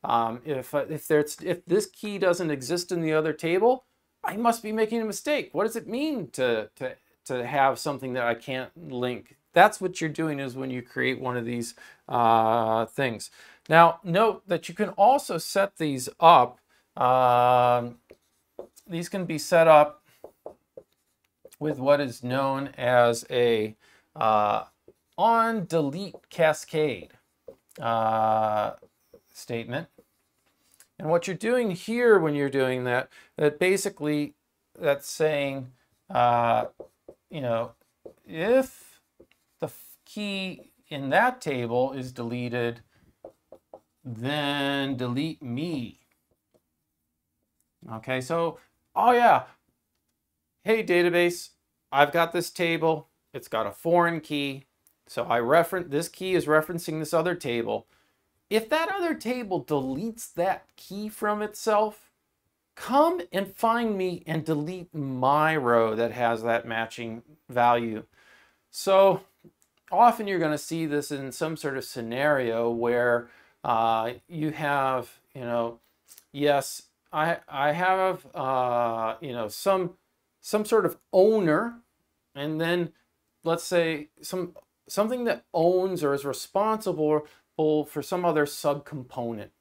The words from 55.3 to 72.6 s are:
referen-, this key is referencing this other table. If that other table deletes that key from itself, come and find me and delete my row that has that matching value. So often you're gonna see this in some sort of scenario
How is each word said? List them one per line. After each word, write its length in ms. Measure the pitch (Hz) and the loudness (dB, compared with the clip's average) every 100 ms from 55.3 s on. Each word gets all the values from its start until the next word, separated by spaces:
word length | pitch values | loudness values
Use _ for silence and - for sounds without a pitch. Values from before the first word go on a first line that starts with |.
| 117 | 0
referen-, 500 | 117 156 165 190 175 | 4 4 4 -2 -4
this 180 | 143 170 | -4 -4
key 260 | - 185 | -8 -2
is 120 | 180 147 | 0 4
referencing 540 | 156 156 170 - 156 | 2 2 -8 -6 -8
this 120 | 151 | -2
other 220 | 165 156 | 0 0
table. 520 | 175 143 120 113 110 - _ _ _ _ _ _ | -4 -4 -4 -2 -6 -8 _ _ _ _ _ _
If 200 | 214 220 | -4 0
that 220 | 311 330 | -2 -2
other 200 | 392 339 | -4 -4
table 500 | 233 220 254 247 180 | -4 -4 -6 -4 -6
deletes 680 | 127 147 131 135 220 220 - | -2 -4 -2 -6 -8 -10 -14
that 320 | - 180 - _ _ | -4 -2 -2 _ _
key 320 | - 190 214 | -16 -12 -12
from 340 | 214 208 208 | -6 -4 -4
itself, 680 | 208 208 - 208 214 214 _ _ _ _ _ _ _ | -6 -6 0 2 0 -4 _ _ _ _ _ _ _
come 460 | - - 262 320 359 349 | -16 0 4 4 2 -4
and 220 | 185 196 | -6 -6
find 420 | - 233 233 233 196 | -2 0 2 0 -2
me 240 | 185 175 - | -4 -6 -4
and 180 | 160 | -4
delete 500 | 151 156 151 185 175 | -2 -2 -2 -8 -10
my 640 | 156 139 127 131 143 156 160 | -8 -6 0 2 4 4 2
row 380 | 123 117 113 | 4 4 4
that 180 | 110 117 | 0 -2
has 300 | 110 120 117 | 0 0 0
that 240 | 117 117 117 | 0 -2 -2
matching 560 | 113 113 - 117 113 - 151 _ | -6 -6 -8 -12 -12 -16 -20 _
value. 560 | 123 120 120 117 110 - _ _ - _ _ _ | 2 4 4 0 -8 -12 _ _ -20 _ _ _
So 520 | - - 285 294 254 - _ - _ _ _ _ | -8 2 6 6 4 -4 _ -20 _ _ _ _
often 360 | 180 233 226 208 | 4 4 4 -2
you're 120 | 185 | -2
gonna 200 | 160 151 | 0 -2
see 280 | - 165 160 | -4 -6 -2
this 240 | 147 139 | -2 -4
in 220 | 143 139 | -8 -8
some 240 | 120 160 160 | -6 -6 -4
sort 200 | 147 135 | -6 -6
of 80 | |
scenario 840 | - - 113 123 147 143 120 113 | -8 -10 -8 -2 0 2 0 0